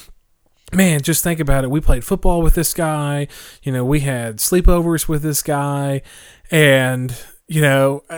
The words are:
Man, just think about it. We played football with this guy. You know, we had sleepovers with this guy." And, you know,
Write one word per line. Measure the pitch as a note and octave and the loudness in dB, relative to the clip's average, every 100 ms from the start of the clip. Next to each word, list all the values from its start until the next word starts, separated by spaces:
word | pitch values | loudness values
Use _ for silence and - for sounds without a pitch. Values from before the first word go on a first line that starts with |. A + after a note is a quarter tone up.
| - - _ _ _ _ _ | -20 -20 _ _ _ _ _
Man, | F#3 F#3+ D3+ | 0 2 2
just | C3+ D#3+ | -2 -2
think | F3 E3 | -2 -2
about | D3 C#3 | 0 0
it. | C3 | 0
We | D3 | 0
played | - - | 2 2
football | - F#3+ F#3 F3 | 0 0 2 2
with | D#3+ | 4
this | E3+ E3 | 4 2
guy. | - D#3+ D3+ D3 C#3+ C#3+ - - - | -2 -4 -2 -4 -4 -6 -10 -20 -14
You | - | -6
know, | B2+ | -4
we | B2+ D3 | 0 0
had | C#3+ B2+ A#2 G#2+ | 0 -4 -6 -6
sleepovers | - F3+ F3 F3 E3+ D#3+ - | -2 2 4 4 0 -2 -2
with | D3+ | -4
this | D3+ C#3+ | -4 -4
guy." | - C#3+ C#3+ C#3+ C#3 C#3 - - - - - | -4 -4 -2 -4 -4 -6 -8 -20 -20 -20 -4
And, | D#3+ D3 C3+ B2+ B2+ B2+ B2 - - - | 2 4 4 2 -2 -6 -10 -16 -20 -8
you | D#3 | 0
know, | D3 C3+ C3+ C#3 - | 2 4 2 0 -8